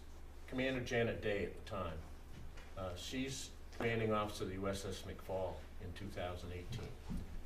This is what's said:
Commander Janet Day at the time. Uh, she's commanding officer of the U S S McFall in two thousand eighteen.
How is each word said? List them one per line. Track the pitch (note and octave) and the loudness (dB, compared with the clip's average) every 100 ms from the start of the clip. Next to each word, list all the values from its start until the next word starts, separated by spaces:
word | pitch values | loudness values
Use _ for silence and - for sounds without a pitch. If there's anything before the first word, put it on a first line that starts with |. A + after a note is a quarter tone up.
| - - - - - | -8 -8 -8 -8 -2
Commander | B2+ C3 C3 | 2 4 4
Janet | A#2 A#2+ A#2 - | 4 6 6 4
Day | G#2+ G2+ - | 4 4 2
at | - - | -2 -2
the | |
time. | G2+ E2+ D#2+ - - - - - - - - | 0 0 -2 -6 -8 -8 -8 -6 -6 -6 -4
Uh, | F#2 F2 | -2 -2
she's | - C3 C3+ C3+ - - - - | -2 0 0 0 -4 -8 -6 2
commanding | A#2 A2+ A2 | 4 6 6
officer | G#2+ G#2 - | 6 4 2
of | G2 | -2
the | F#2+ | 2
U | G2 | 2
S | G2 G#2 | 2 0
S | F#2 G2 | -4 -4
McFall | F#2+ - F#2+ F#2 D#2+ - - | -6 0 0 2 -2 -6 -6
in | F2+ | -6
two | E2+ F#2+ G2 | -4 -4 -2
thousand | F2+ F2 F2 | 0 -2 -4
eighteen. | E2+ - - - - - - - - | -4 -2 -2 -2 -6 -2 -2 0 -4